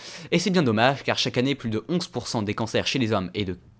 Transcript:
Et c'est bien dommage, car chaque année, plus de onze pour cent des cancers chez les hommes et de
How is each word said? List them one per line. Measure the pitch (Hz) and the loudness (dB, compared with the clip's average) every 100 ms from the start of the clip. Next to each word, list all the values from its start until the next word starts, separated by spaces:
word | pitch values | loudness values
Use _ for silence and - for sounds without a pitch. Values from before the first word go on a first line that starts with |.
| - - 170 | -14 -14 -2
Et | 175 | 0
c'est | 202 | 2
bien | 180 | 4
dommage, | 135 110 123 139 | 4 4 4 2
car | - 107 | -2 0
chaque | - - | 0 0
année, | 131 | 0
plus | 139 117 | 0 -2
de | 110 - | -4 -2
onze | 175 170 | -2 -2
pour | - - | -6 -2
cent | 120 | -2
des | 101 | -2
cancers | 104 110 117 95 | -2 0 0 0
chez | 139 | 0
les | 113 | 2
hommes | 107 90 | 0 0
et | 101 | -2
de | 95 90 - - | -4 -4 -12 2